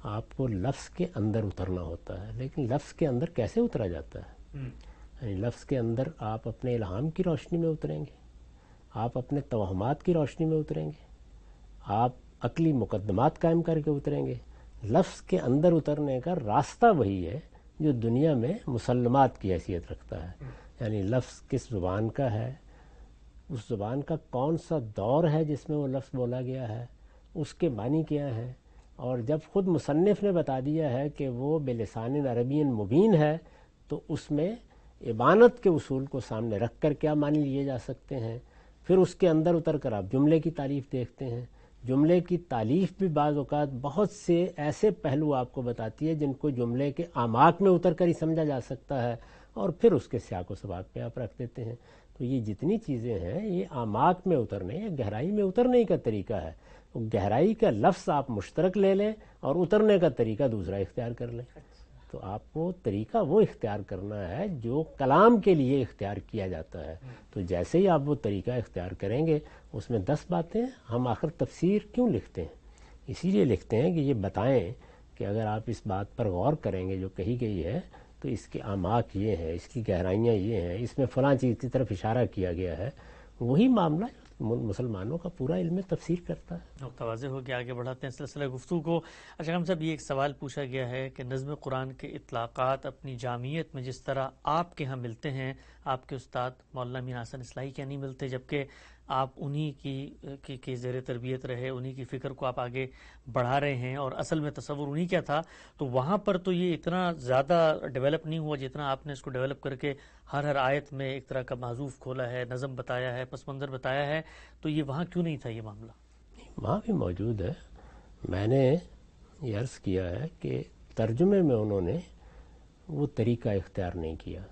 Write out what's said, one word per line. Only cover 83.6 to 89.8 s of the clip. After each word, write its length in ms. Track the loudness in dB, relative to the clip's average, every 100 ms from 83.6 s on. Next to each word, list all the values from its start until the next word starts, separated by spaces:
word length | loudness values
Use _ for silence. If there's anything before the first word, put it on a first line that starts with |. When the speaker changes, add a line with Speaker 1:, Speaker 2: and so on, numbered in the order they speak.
| 6
Speaker 1:
معاملہ 380 | 6 4 2 -2 -8 -20 -6
مسلمانوں 800 | -2 -2 -2 -4 -4 -4 -4 -6
کا 120 | -8
پورا 280 | -6 -4 -2
علم 220 | -2 -2 -4
تفسیر 280 | -6 -2 -4 -4
کرتا 280 | -10 -10 -14
ہے۔ 300 | -14 -16 -16
Speaker 2:
نقطہ 180 | -8
واضح 240 | -6 -6 -6
ہو 180 | -8 -4
گیا، 100 | -6
آگے 160 | -4
بڑھاتے 340 | -6 -6 -6 -10
ہیں 40 |
سلسلہ 340 | -8 -10 -6 -6
گفتگو 360 | -6 -4 -4
کو۔ 200 | 0 -2 -2 -20 -20 -10
اچھا، 160 | -4
غام 120 | -4 -2
صاحب، 160 | -2